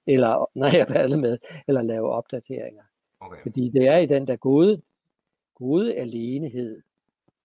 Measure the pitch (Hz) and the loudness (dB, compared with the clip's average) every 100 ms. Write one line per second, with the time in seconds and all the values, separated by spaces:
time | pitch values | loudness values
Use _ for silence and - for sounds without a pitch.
0 | - 131 117 78 - - 139 170 135 147 | 0 2 4 2 -2 -2 2 4 4 2
1 | 131 151 123 120 - 165 - 135 117 113 | 0 0 -2 -4 -8 -10 -2 0 0 -4
2 | 113 117 - 123 - 127 113 104 _ _ | -4 -4 -6 -10 -10 -12 -12 -16 _ _
3 | _ _ 92 87 120 131 127 131 131 165 | _ _ -20 -14 -10 -4 0 2 4 4
4 | 156 139 131 123 135 139 190 202 - _ | 4 0 -2 -4 2 4 4 2 -4 _
5 | _ _ _ _ _ - 127 160 233 - | _ _ _ _ _ -10 -2 -2 -2 -4
6 | 123 117 117 139 156 123 120 110 _ _ | -8 -8 -6 -6 -8 -8 -10 -12 _ _
7 | _ _ _ _ | _ _ _ _